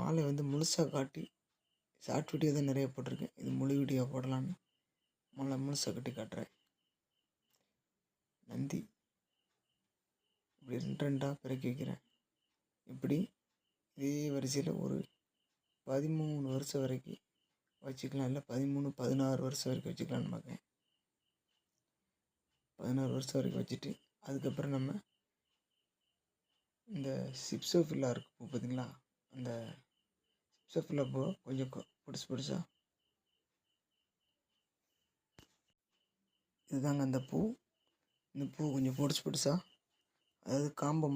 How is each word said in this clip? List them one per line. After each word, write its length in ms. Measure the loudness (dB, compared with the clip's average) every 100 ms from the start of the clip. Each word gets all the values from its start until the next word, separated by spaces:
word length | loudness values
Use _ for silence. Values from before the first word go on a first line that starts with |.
மாலை 220 | 2 4 4
வந்து 160 | 2 2
முழுசா 340 | 2 2 4 4 2
காட்டி 260 | -2 -4 -10 _ _ _ _ _ _ _
ஷார்ட் 300 | -2 0 0 2
வீடியோ 180 | 4 4
தான் 100 | 4
நிறைய 160 | 4 2
போட்டிருக்கேன். 440 | -2 -4 -4 -6 -6
இது 120 | -2 0
முழு 180 | 4 4
வீடியோ 240 | 4 2 2
போடலான்னு 400 | 0 0 0 0 -4 _ _ _ _ _ _ _
மாலை 240 | -4 -2 0 0
முழுசா 260 | -2 -2 -2
கட்டி 160 | -4 -6
காட்டுறேன். 320 | -6 -6 -8 _ _ _ _ _ _ _ _ _ _ _ _ _ _ _ _ _ _ _ -8
நந்தி 320 | -4 -2 -4 -6 _ _ _ _ _ _ _ _ _ _ _ _ _ _ _ _ _
இப்படி 160 | -6 -4
ரெண்டு 240 | -2 0 0
ரெண்டா 240 | 0 0 -4
பிறக்கி 220 | -4 -4 -2
வைக்கிறேன். 340 | -2 -4 -6 _ _ _ _ _ _ _ _ -16
இப்படி 240 | -4 2 2 0 _ _ _ _ _ _ -4
இதே 140 | -2 0 0
வரிசையில 400 | 0 0 0 0 0
ஒரு 140 | 0 -2 -4 _ _ _ _ _ _ _ -2
பதிமூணு 580 | 0 2 2 0 0 0 0
வருஷம் 280 | 0 0
வரைக்கும் 340 | 0 0 -6 -12 _ _ _ _ _ _ -10
வச்சுக்கலாம், 440 | -6 -4 0 0
இல்ல 120 | -2 -2
பதிமூணு, 400 | 0 0 0 -2 0
பதினாறு 420 | 2 4 4 4 0
வருஷம் 220 | -2 -2
வரைக்கும் 200 | -2 -2
வச்சுக்கலாம்னு 420 | -4 -2 -2 -2 -4
பார்க்கேன். 260 | -8 -14 _ _ _ _ _ _ _ _ _ _ _ _ _ _ _ _ _ _ _ _ _ -8
பதினாறு 320 | -2 0 2 0
வருஷம் 220 | 0 0
வரைக்கும் 240 | 0 0
வச்சுட்டு, 300 | -4 -4 -6 -8 _ _ -6
அதுக்கப்புறம் 480 | -4 -2 -2 0 0
நம்ம 220 | 0 -4 -8 _ _ _ _ _ _ _ _ _ _ _ _ _ _ _ _ _ -8 -6
இந்த 140 | -2 -2 -4 -6 -6
சிப்ஸோஃபில்லா 680 | -4 2 4 4 2 0 0
இருக்கு 160 | -6 -14
பூ 140 | -6
பார்த்தீங்களா, 340 | -4 -2 -4 -6 -10 _ _ _
அந்த 180 | -8 -6 -6 -8 -12 _ _ _ _ _ _ _ _ -4
சிப்ஸோஃபில்லா 380 | -2 0 0 0 0
பூ 120 | 0 -2 -4
கொஞ்சம் 240 | -4 -4 -6
கொ-, 140 | -14 _ -10
பொடிசு 220 | -10 -4
பொடிசா, 300 | -4 -2 -2 -4 _ _ _ _ _ _ _ _ _ _ _ _ _ _ _ _ _ _ _ _ _ _ _ _ _ _ -20 -20 _ _ _ _ _ _ _ _ _ _ _ -4
இதுதாங்க 340 | 0 2 2 2
அந்த 120 | 0 0
பூ. 100 | 0 0 -2 _ _ _ _ _ _ _ -6
இந்த 100 | -4
பூ 100 | -2 0
கொஞ்சம் 240 | 2 2 4
பொடிசு 240 | 2 2
பொடிசா, 280 | 0 0 4 2 0 _ _ _ _ _ _ _ -2
அதாவது 240 | 0 0 0
காம்பை 280 | 2 4 4